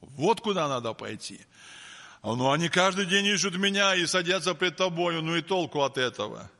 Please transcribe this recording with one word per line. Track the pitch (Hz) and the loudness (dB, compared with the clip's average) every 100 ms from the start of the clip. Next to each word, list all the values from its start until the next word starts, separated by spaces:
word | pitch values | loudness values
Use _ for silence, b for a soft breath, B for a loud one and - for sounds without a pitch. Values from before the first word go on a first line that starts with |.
Вот | - 139 156 226 | -18 -2 0 2
куда | 220 190 151 | 0 0 0
надо | 131 117 | -2 -4
пойти. | 110 107 110 - 101 - B B B B B B B | -6 -10 -10 -12 -14 -20 B B B B B B B
А, | 107 120 | -6 0
ну, | 127 | 2
они | 147 170 | 2 2
каждый | 180 185 185 196 | 4 2 2 2
день | 196 202 | 2 2
ищут | 208 185 180 | 0 0 0
меня | 202 196 202 185 | -2 2 2 2
и | 165 | 2
садятся | 185 175 185 165 | 0 2 0 0
пред | 170 185 - | 0 -2 2
тобою, | 185 170 175 165 | 0 2 0 0
ну | 160 170 | -2 -2
и | |
толку | - 190 160 147 | 0 0 0 0
от | 139 131 | 0 2
этого? | 127 - 104 110 104 _ | -2 0 -6 -6 -14 _